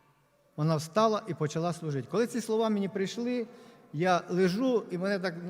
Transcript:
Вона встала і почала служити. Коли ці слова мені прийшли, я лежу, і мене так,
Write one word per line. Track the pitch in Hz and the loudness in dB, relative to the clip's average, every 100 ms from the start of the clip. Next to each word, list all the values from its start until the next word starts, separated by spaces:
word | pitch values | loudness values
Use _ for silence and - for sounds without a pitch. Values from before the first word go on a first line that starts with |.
| _ _ _ _ _ - | _ _ _ _ _ -2
Вона | 156 160 | 2 2
встала | 156 - 220 214 208 | 0 2 4 2 -2
і | |
почала | 170 151 165 170 | -4 -2 0 -2
служити. | 170 160 139 127 | -2 -4 -4 -2
Коли | 190 240 | 0 0
ці | 247 | -2
слова | 214 220 226 | -2 0 2
мені | 208 196 | 0 -2
прийшли, | 196 190 226 240 247 226 - - - - | -2 -4 -4 -2 -2 -4 -10 -20 -20 -10
я | 147 180 175 - | 0 2 2 2
лежу, | 180 185 190 262 233 - | 2 2 2 2 2 0
і | 175 | -4
мене | 190 202 | -2 -2
так, | 185 165 | -2 -4